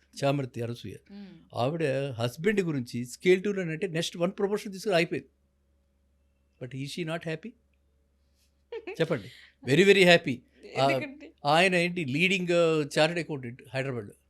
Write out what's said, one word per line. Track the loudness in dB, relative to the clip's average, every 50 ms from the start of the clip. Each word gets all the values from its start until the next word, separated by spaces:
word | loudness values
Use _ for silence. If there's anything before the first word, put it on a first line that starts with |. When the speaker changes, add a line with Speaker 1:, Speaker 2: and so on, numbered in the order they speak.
| _ _ -10 -2 0
Speaker 1:
చామర్తి | 0 0 0 -2 -6 -6 -8 -8
అనసూయ, | -8 -8 -10 -12 -14 -16 -16 _ _
Speaker 2:
మ్మ్. | -18 -18 -18 -18 -20 -20 _ _ -4
Speaker 1:
ఆవిడ | -2 -2 -2 0 -2 -2 -2 0 -2 -4 -4 -4
హస్బెండ్ | -2 -4 -4 -4 0 0 0 2 2
గురించి | 0 0 -2 -2 -4 -4 -6 -8 -8
స్కేల్ | -8 -10 -2 4 4 4 4 4
టూ | -2 -4 -2
అంటే | -4 -6 -4 -4 -6 -4
నెక్స్ట్ | -4 -4 -4 -4 -4
వన్ | -2 -2 -2 0 -2
ప్రమోషన్ | -2 -2 -2 -4 -6 -8 -12
తీసుకుని | -8 -4 0 2
అయిపోయింది. | 2 2 0 -2 -8 -8 _ _ _ _ _ _ _ _ _ _ _ _ _ _ _ _ _ _ _ _ _ _ _ _ _ _ -14
But | -14 -12 -10
is | -10 -10 -10
she | -8 -8 -6
not | -6 -6 -6 -6 -6
happy? | -8 -8 -10 -14 -16 _ _ _ _ _ _ _ _ _ _ _ _ _ _ _ _ _ _ _ _ _ _ -14 -14 -12 -12 -10 -4 -4
చెప్పండి. | -2 -2 -2 -6 -6 -12 -20 -20 -20 -20 _ _ -2
Very, | 0 4 4 8
very | 6 8 8 8
happy. | 8 8 6 4 0 -6 -6 _ _ _ _ -20 -10 -2 0
ఆ, | 2 2
Speaker 2:
ఎందుకంటే? | 2 0 -2 -6 -12 -18 -20 -20 _ _ 0
Speaker 1:
ఆయన | 2 4 4 4 4 4
ఏంటి | 2 0 0 -2 -4 -4
లీడింగ్, | -2 0 0 2 2 2 0 0 2 2
ఆ, | 4 4 4 4 2 0 0 2 2
చార్టర్డ్ | 2 2 2 -2
అకౌంటెంట్ | -4 -6 -8 -8 -8 -10 -14 -14 -16 -8 -6
హైదరాబాద్లో. | -4 -4 -4 -4 -6 -8 -10 -16 _ _